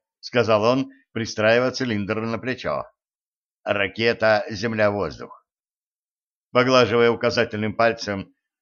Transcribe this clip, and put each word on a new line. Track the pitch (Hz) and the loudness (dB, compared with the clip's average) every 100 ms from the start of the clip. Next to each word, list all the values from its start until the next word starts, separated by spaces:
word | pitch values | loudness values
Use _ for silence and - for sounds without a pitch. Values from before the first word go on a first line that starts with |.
| _ _ | _ _
сказал | - 123 107 110 | -4 0 2 4
он, | 110 131 135 - _ | 4 0 -2 -10 _
пристраивая | 113 113 - 107 120 127 | -8 -6 0 2 2 2
цилиндр | 131 127 104 98 110 | -2 -4 -2 -4 -4
на | 113 113 | -6 -6
плечо. | 120 120 80 71 - _ _ _ _ _ _ _ | -6 -8 -6 -6 -8 _ _ _ _ _ _ _
«Ракета | - 101 98 95 117 113 110 104 101 | -4 -2 -2 -2 -2 2 2 2 0
земля-воздух». | 104 117 110 104 104 82 64 58 - _ _ _ _ _ _ _ _ _ _ _ | -6 -6 0 0 0 -4 -8 -16 -20 _ _ _ _ _ _ _ _ _ _ _
Поглаживая | 123 127 127 113 120 117 | 0 4 4 4 4 4
указательным | 113 120 113 113 104 107 95 | 2 0 0 -2 -2 -4 0
пальцем | 117 113 104 98 87 _ _ _ | 0 0 -4 -6 -8 _ _ _